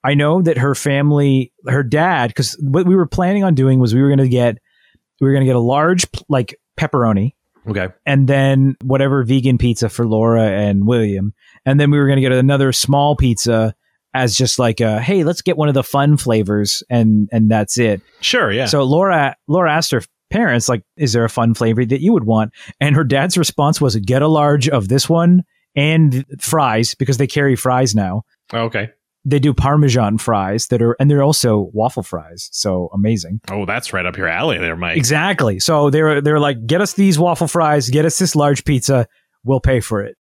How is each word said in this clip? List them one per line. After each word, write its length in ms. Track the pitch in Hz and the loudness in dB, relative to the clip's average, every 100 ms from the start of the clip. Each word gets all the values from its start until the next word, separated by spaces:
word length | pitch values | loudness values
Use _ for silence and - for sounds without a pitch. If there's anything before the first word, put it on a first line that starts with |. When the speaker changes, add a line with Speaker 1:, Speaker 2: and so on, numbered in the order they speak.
Speaker 1:
I 100 | 135 | 0
know 280 | 143 147 180 | 0 2 2
that 160 | 170 131 | 0 0
her 160 | 139 131 | 0 -2
family, 760 | 151 139 147 147 143 135 123 _ 127 | -2 0 2 2 2 0 -2 _ -4
her 160 | 131 | -2
dad, 500 | 127 147 175 160 120 | 0 0 0 0 -2
'cause 240 | - 120 - | -4 -6 -4
what 260 | 143 147 180 | -2 0 2
we 80 | 190 | 2
were 100 | 165 | 0
planning 380 | - 180 202 | -2 0 0
on 100 | 190 | 0
doing 260 | 139 131 131 | 2 2 2
was 140 | 123 | 2
we 80 | 120 | 2
were 80 | 139 | 2
gonna 180 | 139 131 | 2 2
get, 300 | 123 120 110 _ _ _ _ _ _ | 2 0 -2 _ _ _ _ _ _
we 60 | 135 | 0
were 60 | |
gonna 120 | 139 131 | 2 2
get 120 | 123 | 2
a 20 | |
large, 480 | 117 139 160 180 - - - | 2 2 2 0 -2 -10 -2
like, 260 | 139 113 - _ - | -2 -2 -10 _ -8
pepperoni, 540 | 160 135 120 101 117 _ _ _ 110 | -2 0 2 2 -2 _ _ _ -8
Speaker 2:
Okay. 180 | 101 92 _ - | -6 -6 _ -2
Speaker 1:
And 220 | 139 135 | 2 2
then 480 | 139 135 135 135 131 | 2 2 2 0 -2
whatever 400 | 127 131 139 139 | -2 0 0 0
vegan 340 | 117 135 131 123 | 0 0 2 0
pizza 320 | 120 113 113 | 0 0 -4
for 160 | - 117 | -2 -2
Laura 360 | 110 113 113 110 | 0 2 2 0
and 360 | 98 104 98 104 | 0 0 0 0
William. 460 | 123 107 98 101 - _ _ - | 0 0 -2 -6 -10 _ _ 0
And 140 | 147 | 2
then 120 | 147 | 2
we 60 | 147 | 2
were 80 | 139 | 2
gonna 140 | 139 | 2
get 100 | 131 | 2
another 400 | 127 135 139 135 | 2 2 2 0
small 440 | 123 - 143 143 147 | 0 0 0 0 2
pizza 580 | 127 113 120 113 110 - _ _ _ | 0 0 0 0 0 -4 _ _ _
as 220 | 131 123 98 | -4 -2 -2
just 220 | 127 - | -2 0
like 220 | 120 107 | -2 0
a, 200 | 113 107 | -2 -2
"Hey, 240 | 123 196 | -2 0
let's 180 | 156 175 | -2 -2
get 120 | - 156 | -4 -2
one 100 | 147 | 0
of 80 | 135 | 0
the 80 | |
fun 340 | - 139 143 147 | -2 0 2 2
flavors," 640 | 123 110 101 104 101 - - | 0 -2 0 -2 -2 -6 -2
and, 400 | 120 110 107 104 | 0 2 2 0
and 180 | 117 110 | 0 2
that's 260 | 110 104 120 | 2 -2 -2
it. 240 | 117 98 _ _ | -2 -2 _ _
Speaker 2:
Sure, 300 | - 254 135 | -4 -2 0
yeah. 140 | 107 131 | -2 -2
Speaker 1:
So 180 | 147 | 0
Laura, 520 | 131 151 190 170 139 - - | 2 2 2 2 0 -4 -4
Laura 240 | 170 170 | 0 2
asked 200 | 151 160 | 0 -2
her 100 | 123 - _ _ | -4 -6 _ _
parents, 360 | 208 220 120 113 | -2 0 0 -2
like, 160 | 117 _ - | -4 _ -4
"Is 160 | 139 | -2
there 100 | 117 113 | 0 0
a 40 | |
fun 240 | - 117 | 0 0
flavor 320 | 110 113 113 117 | 2 0 0 0
that 160 | 135 | 0
you 100 | 175 | 2
would 100 | 214 | 2
want?" 280 | 110 110 110 - - - | 2 0 -2 -8 -20 -4
And 140 | 143 143 | 0 2
her 80 | |
dad's 340 | 139 135 175 175 | 2 0 0 -2
response 420 | 151 - 147 165 | -2 0 0 0
was, 160 | 139 110 | 0 -2
"Get 260 | 98 127 | 0 0
a 40 | 151 | 2
large 400 | 156 147 147 135 | 2 2 2 0
of 200 | 135 95 | -2 0
this 200 | 131 - | -2 2
one 360 | 165 170 180 - _ _ 143 | 2 4 4 2 _ _ -2
and 500 | 143 160 151 127 139 - | 0 2 2 0 -6 -12
fries," 560 | - 160 131 110 117 - | -4 0 0 0 -2 -4
because 220 | 135 123 | -4 -2
they 100 | 139 | -2
carry 280 | 147 139 127 | 0 0 0
fries 380 | 127 127 131 | 0 0 0
now. 300 | 107 95 101 - _ _ | 0 -2 -6 -10 _ _
Speaker 2:
Oh, 100 | 117 | -6
okay. 280 | 113 110 113 _ _ _ 139 | -4 -4 -8 _ _ _ -2
Speaker 1:
They 120 | 143 | 0
do 160 | 147 | 2
Parmesan 640 | 127 135 151 143 120 104 110 | 0 2 2 2 2 0 -2
fries 500 | - 104 95 110 - | -2 -2 -2 -4 -2
that 140 | 120 | 0
are, 140 | 117 120 | 0 2
and 120 | 139 | 2
they're 100 | 143 | 4
also 480 | 139 156 123 107 95 | 2 2 0 0 -2
waffle 280 | 107 - - | -4 -4 -4
fries. 480 | 95 85 78 87 - | -10 -12 -12 -18 -14
So 380 | - 104 92 87 | -6 -4 -4 -4
amazing. 480 | 98 104 110 82 104 - | -2 -2 -2 -4 -10 -8
Speaker 2:
Oh, 140 | 101 95 | -8 -4
that's 260 | 113 - | -6 -6
right 120 | 95 90 | -6 -6
up 100 | 95 | -4
your 100 | 87 | -4
alley 280 | 82 156 92 | -2 -4 -4
there, 180 | 87 82 | -4 -6
Mike. 200 | 87 85 | -4 -2
Speaker 1:
Exactly. 640 | 123 151 185 190 120 98 | -2 -2 -2 -2 -2 -2
So 320 | - 156 147 | -2 0 2
they're, 280 | 151 156 143 | 2 2 0
they're 200 | 147 151 | 0 0
like, 260 | 147 123 117 | 0 -4 -2
"Get 160 | 165 | -2
us 120 | 202 | -2
these 260 | - 196 151 | 2 2 4
waffle 280 | 175 165 160 | 0 0 -2
fries, 420 | 175 156 147 120 | 0 0 0 0
get 140 | 143 160 | 0 0
us 120 | - | 0
this 180 | 185 151 | -2 0
large 300 | 147 139 - | 2 0 0
pizza, 420 | 131 - 131 113 _ _ _ | -2 0 0 -2 _ _ _
we'll 160 | 117 135 | -4 0
pay 220 | - 127 | 2 0
for 200 | - 107 | -2 -6
it." 160 | 98 - | -6 -14